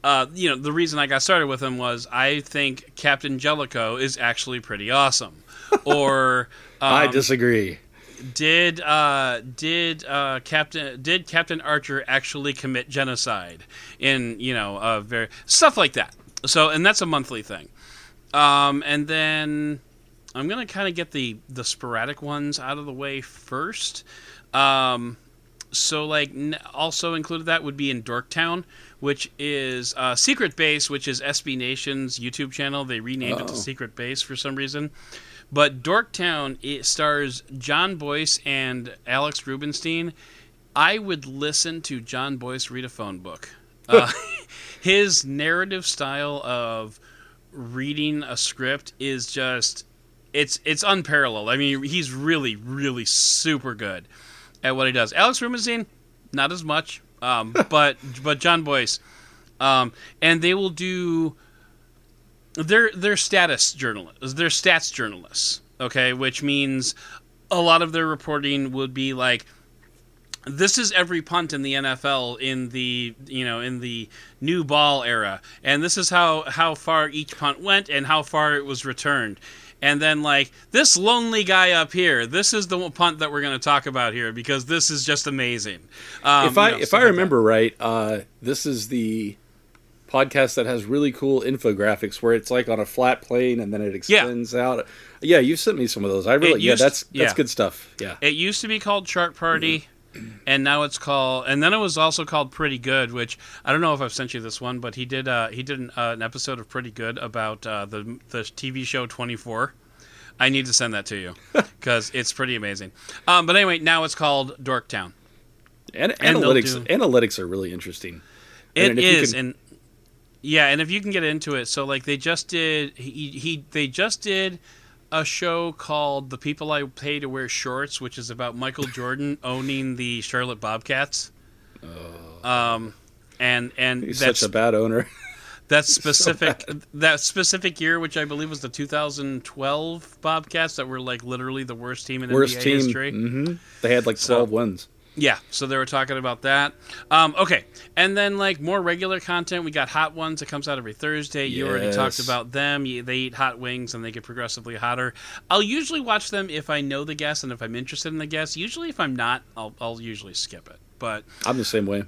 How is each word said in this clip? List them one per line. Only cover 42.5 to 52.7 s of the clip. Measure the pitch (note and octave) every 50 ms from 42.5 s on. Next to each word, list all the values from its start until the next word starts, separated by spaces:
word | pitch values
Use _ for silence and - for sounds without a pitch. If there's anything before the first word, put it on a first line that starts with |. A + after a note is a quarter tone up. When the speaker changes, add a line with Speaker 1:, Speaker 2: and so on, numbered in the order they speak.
| B2+ C3 - -
Speaker 1:
read | B2 B2+ B2+
a | B2
phone | - - A2 G2+ F#2+ F2+
book. | F#2 F#2 D#2+ - - - -
Speaker 2:
<laughs> | - _ _ _ _ _ -
Speaker 1:
Uh, | A#3 A3 C3+ A#2 - - - - - - -
<laughs> | - - - - - - -
his | - F#3 F#3+ G3+ G#3 G3 E3+ - -
narrative | C3+ C#3 C#3+ D3 D#3+ E3 F3 F#3 G3 G3 F#3 F3+
style | - - - C#3+ C3+ C#3 C#3+ D3 D3 C#3+ C#3+ -
of | B2 B2 B2 A#2+ A2+ A2+ A2+ A2 A2 G#2+ - - - - - - - _ _ _ _
reading | - C#3 B2 A#2 A#2+ C3 C3+ C#3+ D3 D3+ D3+ D3+ D3+ D3
a | D3 B2+ B2
script | A#2 - - - - C3 B2+ C#3 C#3 _ - _ _
is | C3 C#3 C3+ B2+ A#2 -
just, | - C3+ C3 B2+ B2+ A#2+ A2 - - - - _ _ _ _ _ _ _ _ _
it's, | - D3 D3+ - - - _
it's | D3+ D#3 D3 G#3
unparalleled. | G3+ G3 F#3+ D#3 - D3+ D3 C#3 B2 A2 G#2+ G#2 A2+
I | B2
mean, | C3+ C#3+ C#3 C#3 C3+
he's | C3+ C#3 D#3+ F3+ D#3+ C3
really, | B2+ C3 C#3+ D#3 E3 D#3 C3+ B2 G#2+
really | G#2 A2 A#2+